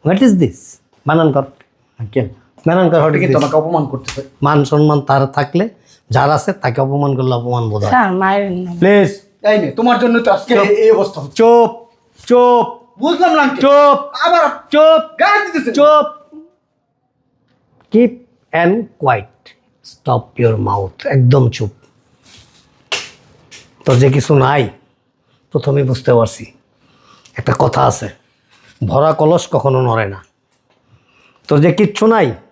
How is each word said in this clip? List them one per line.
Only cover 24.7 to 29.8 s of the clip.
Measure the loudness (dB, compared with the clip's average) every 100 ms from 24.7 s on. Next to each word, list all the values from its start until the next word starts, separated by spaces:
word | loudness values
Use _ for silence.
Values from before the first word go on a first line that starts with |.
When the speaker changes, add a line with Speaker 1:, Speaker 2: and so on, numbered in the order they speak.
| -8 _ _ _ _ _ _ _
Speaker 1:
প্রথমে | -6 -2 -2
বুঝতে | -2 -4 0
পারছি। | 0 0 -6 -18 _ _ _ _ _ _ _ _ -8
একটা | -6 -2
কথা | -2 0 0
আছে, | -2 -10 -16 _ _ _ _ _ _ -4
ভরা | 0 0
কলস | 0 0 0 -2
কখনো | -4 -2 0